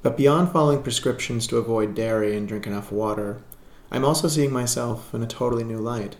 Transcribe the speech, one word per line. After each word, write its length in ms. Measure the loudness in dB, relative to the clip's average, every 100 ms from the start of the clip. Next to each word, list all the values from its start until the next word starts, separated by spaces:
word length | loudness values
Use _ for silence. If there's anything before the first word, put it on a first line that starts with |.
But 160 | 0 4
beyond 340 | 6 6 4
following 320 | 4 4 4
prescriptions 640 | 0 -2 -2 -2 -4 -4 0
to 100 | -2
avoid 360 | 0 0 0
dairy 440 | 0 0 0 0 0
and 100 | -4
drink 180 | -6 -6
enough 240 | -8 -4
water, 520 | -2 -2 -2 -4 -8 -14 -20 -20 -20 -8
I'm 140 | 0
also 240 | 2 2 2
seeing 220 | 2 2
myself 640 | 0 -2 -2 -2 -4 -6
in 80 | -6
a 40 | -6
totally 360 | -2 0 0
new 160 | -2 -4
light. 380 | -4 -4 -6 -10